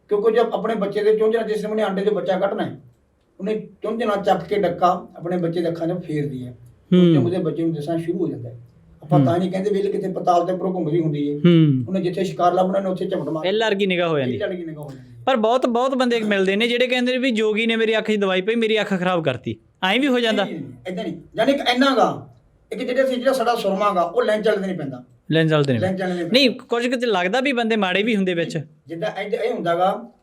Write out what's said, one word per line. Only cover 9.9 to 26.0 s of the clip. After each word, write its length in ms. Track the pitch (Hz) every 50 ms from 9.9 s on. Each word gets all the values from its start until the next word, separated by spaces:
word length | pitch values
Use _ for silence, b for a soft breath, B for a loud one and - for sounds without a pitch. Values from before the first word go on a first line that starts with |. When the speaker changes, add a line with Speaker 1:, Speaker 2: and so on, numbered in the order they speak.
Speaker 1:
ਕਿਤੇ 200 | 190 185 185 185
ਪਤਾਲ 340 | 175 - - - 175 175 170
ਤੇ 80 | 185 185
ਉੱਪਰੋਂ 200 | 180 180 185 185
ਘੁੰਮਦੀ 280 | 180 170 151 151 175
ਹੁੰਦੀ 260 | 160 156 147 147 143 143
ਏ। 100 | 147 147
Speaker 2:
ਹੂੰ। 480 | 156 175 175 165 160 147 135 131 120 170
Speaker 1:
ਉਹਨੇ 140 | 185 190
ਜਿੱਥੇ 220 | 160 175 170 196 185
ਸ਼ਿਕਾਰ 300 | 165 151 - 175 175 180
ਲੱਭਣਾ, 240 | 185 185 185 196 196
ਉਹਨੇ 120 | 196 190
ਉੱਥੇ 160 | 180 - 185
ਝਪਟ 240 | 185 180 165 147 151
ਮਾਰਨੀ। 200 | 160 156 156 180
Speaker 2:
ਐਲ 140 | 202 220 226
ਵਰਗੀ 220 | 220 202 196 202
ਨਿਗਾਹ 240 | 190 180 170 175 165
ਹੋ 100 | 160 143
ਜਾਂਦੀ। 200 | 131 127 120 -
Speaker 1:
ਐਲ 100 | 202 185
ਵਰਗੀ 160 | 185 180 170
ਨਿਗਾਹ 180 | 160 156 147 147
ਹੋ 80 | 143 135
ਜਾਂਦੀ। 140 | - - - - - -
Speaker 2:
ਪਰ 100 | 254 269
ਬਹੁਤ, 300 | 233 214 220 240 254 269
ਬਹੁਤ 300 | 262 226 233 254 269 269
ਬੰਦੇ 240 | 247 254 240 233 233
ਮਿਲਦੇ 360 | 214 214 202 196 190 190 196
ਨੇ 120 | 202 233 233
ਜਿਹੜੇ 200 | 240 240 254 240
ਕਹਿੰਦੇ 240 | 254 254 247 247
ਨੇ 60 | 247 254
ਵੀ 140 | 247 269
ਜੋਗੀ 340 | 226 214 220 214 214 208 233
ਨੇ 100 | 226 226
ਮੇਰੀ 220 | 226 226 220 220 214
ਅੱਖ 140 | 214 220
'ਚ 40 | 214
ਦਵਾਈ 260 | 208 202 190 185 185
ਪਈ, 140 | 185 220 233
ਮੇਰੀ 260 | 233 226 214 220 214
ਅੱਖ 80 | 202 208
ਖਰਾਬ 340 | 196 175 180 180 185 170 156
ਕਰਤੀ। 320 | 147 123 113 - 120 107 - _ _ _ _ 185
ਐਂ 160 | 185 202 247
ਵੀ 80 | 285 277
ਹੋ 120 | 247 240
ਜਾਂਦਾ? 240 | 240 226 214 208 190
Speaker 1:
ਨਹੀਂ, 120 | - -
ਨਹੀਂ, 360 | 160 135 - - - - 185
ਏਦਾਂ 120 | - - 220
ਨਹੀਂ। 140 | - - - - - -
ਯਾਨੀ 180 | 202 226 269 277
ਕਿ 60 | - - 247 247
ਇੰਨਾ 200 | 247 277 277 262
ਗਾ, 340 | 220 185 151 - - - - - _ _ _ _ _ _ -
ਇੱਕ 120 | 220 220 254
ਜਿਹੜੇ 200 | 247 247 269 262
ਅਸੀਂ, 140 | 262 254 240
ਜਿਹੜਾ 160 | - 269 269
ਸਾਡਾ 220 | 262 226 240 233
ਸੁਰਮਾ 380 | - - 196 190 190 208 208 190
ਗਾ, 60 | 180
ਉਹ 220 | 226 226 226 240 233
ਲੈਂਜ 240 | 208 214 214 214 220
ਵਾਲੇ 140 | 202 196
ਦੇ 60 | 185 190
ਨਹੀਂ 100 | 175 160
ਪੈਂਦਾ। 260 | 143 131 127 123 - - _ _ _ -
Speaker 2:
ਲੈਂਜ 220 | 151 160 160 156 156
ਵਾਲੇ 120 | 151 143
ਦੇ 80 | 135 123
ਨਹੀਂ। 80 | 113
Speaker 1:
ਲੈਂਜ 200 | 107 185 190 185